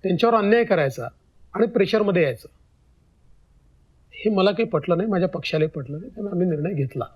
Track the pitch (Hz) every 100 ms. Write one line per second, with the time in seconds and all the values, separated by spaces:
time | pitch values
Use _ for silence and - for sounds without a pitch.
0 | 190 180 226 226 202 233 233 180 139 123
1 | 120 _ _ _ - 190 226 226 196 214
2 | 202 180 147 117 - _ _ _ _ _
3 | _ _ _ - _ _ _ _ _ _
4 | _ - 214 196 190 208 226 160 160 165
5 | 220 202 180 170 - 156 156 156 127 147
6 | 247 - 202 180 180 156 156 165 131 131
7 | -